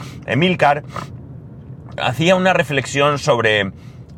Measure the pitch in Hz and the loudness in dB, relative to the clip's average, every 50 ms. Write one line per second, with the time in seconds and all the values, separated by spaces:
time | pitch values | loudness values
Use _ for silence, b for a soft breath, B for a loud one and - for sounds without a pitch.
0 | B B B B B - 113 135 170 185 180 156 156 143 147 147 - B B B | B B B B B -2 0 2 2 2 2 4 4 2 2 0 -4 B B B
1 | B B - - - - - - - - - - - - - - - - - - | B B -14 -16 -16 -16 -16 -16 -16 -18 -18 -18 -16 -16 -16 -16 -16 -14 -8 -2
2 | 76 123 120 131 160 175 190 180 185 190 180 180 160 - 143 135 123 - - 139 | -2 -2 0 2 4 4 4 4 4 2 2 2 0 0 0 -2 -2 -2 0 2
3 | 143 147 143 135 - 147 131 117 110 110 107 104 98 98 - B B B B B | 2 4 2 2 2 2 2 4 4 4 4 4 2 0 -4 B B B B B
4 | B B - | B B -18